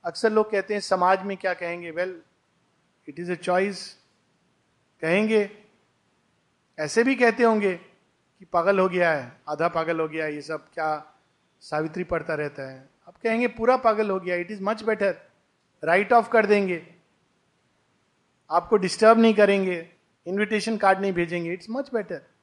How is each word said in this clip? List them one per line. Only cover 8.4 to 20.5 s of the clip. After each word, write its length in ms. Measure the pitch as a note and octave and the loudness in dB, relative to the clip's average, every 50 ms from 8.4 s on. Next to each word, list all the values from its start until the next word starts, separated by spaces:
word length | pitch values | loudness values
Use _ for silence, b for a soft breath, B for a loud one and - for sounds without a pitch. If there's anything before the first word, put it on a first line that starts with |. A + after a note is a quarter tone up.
| F#3 | -16
पागल 340 | _ - E3+ E3 F#3+ G3+ F#3+ | _ -2 0 2 2 2 2
हो 100 | F#3 F#3+ | 2 0
गया 220 | F3 F3+ F3 E3+ | 2 2 2 2
है, 300 | D#3 C#3+ B2+ B2 - _ _ - | 2 0 -4 -10 -16 _ _ -10
आधा 180 | D3+ D3 E3 | -4 -2 -2
पागल 320 | E3+ E3 E3 D#3+ D#3+ E3 D#3+ | -2 0 -2 -2 -2 -2 -2
हो 80 | D#3+ | -4
गया 180 | D#3 D3+ D#3+ D#3 | -4 -4 -6 -6
है, 100 | D#3 D3+ | -6 -8
ये 60 | D3 | -10
सब 300 | C#3 D3 D#3+ D3+ - _ _ | -10 -10 -10 -12 -12 _ _
क्या 400 | F3 D#3 D#3 D#3 D3 - - _ _ _ _ _ _ _ _ _ _ | -6 -4 -4 -4 -6 -8 -18 _ _ _ _ _ _ _ _ _ _
सावित्री 420 | - - D3+ D3+ D#3+ D#3+ D#3 E3+ F3+ | -12 -6 -6 -4 -4 -4 -6 -8 -6
पढ़ता 320 | - F3+ E3 D#3 E3 D#3+ | -4 -4 -6 -4 -4 -6
रहता 360 | D3 D3+ C#3+ C#3 - C3+ C3 | -4 -6 -8 -8 -12 -16 -16
है। 180 | C3 C3 C3+ _ _ _ _ | -16 -20 -20 _ _ _ _
आप 100 | - _ | -20 _
कहेंगे, 300 | _ - A3+ A3+ A#3 B3 | _ -4 -2 0 0 -2
"पूरा 300 | A#3 - - A3 A#3+ B3+ | -2 -2 0 2 2 2
पागल 320 | B3 B3 A3+ G#3+ G#3 G#3+ G3+ | 4 4 2 2 2 0 0
हो 100 | F#3+ F#3+ | -2 -2
गया, 180 | F3 F3+ F3+ | -2 -4 -4
it 200 | F3 F3 F3 G#3+ | -4 -4 -6 -8
is 100 | G3 F#3+ | -6 -4
much 160 | G3 A3+ G#3+ A3 | -4 -4 -2 -2
better।" 280 | A3+ A3 G3 G3+ G3 F3 - - _ _ _ _ _ _ _ _ _ _ _ - | -2 -2 0 0 -2 -2 -4 -12 _ _ _ _ _ _ _ _ _ _ _ 0
राइट 300 | D#3 E3+ F#3+ G#3 F#3+ A#3+ | 2 2 2 4 6 4
ऑफ 160 | A#3 A3 A#3 | 4 4 6
कर 140 | - A3+ G#3+ | 2 2 4
देंगे, 500 | G3+ G#3 G3+ G3+ F#3 F3+ E3 E3+ - - _ _ _ _ _ _ _ _ _ _ _ _ _ _ _ _ _ _ _ _ _ _ _ _ _ _ _ _ _ _ _ | 6 4 2 2 0 -4 -6 -8 -16 -20 _ _ _ _ _ _ _ _ _ _ _ _ _ _ _ _ _ _ _ _ _ _ _ _ _ _ _ _ _ _ _
आपको 260 | D#3 F3 F3 - A3+ | 0 0 2 2 0
डिस्टर्ब 420 | G#3 F#3 F3+ - - G#3+ A3 A3+ A3+ | 0 0 -2 0 4 6 6 8 8
नहीं 140 | A3+ A3+ G#3+ | 6 6 6
करेंगे, 560 | G3+ G#3 G3+ G3+ G3 F#3+ F#3 F3+ E3 E3 - _ _ _ _ _ _ _ | 6 4 4 4 2 0 -2 -4 -6 -8 -14 _ _ _ _ _ _ _
इनविटेशन 500 | E3+ F#3+ G3+ G#3+ F#3+ | -6 -2 -2 -2 0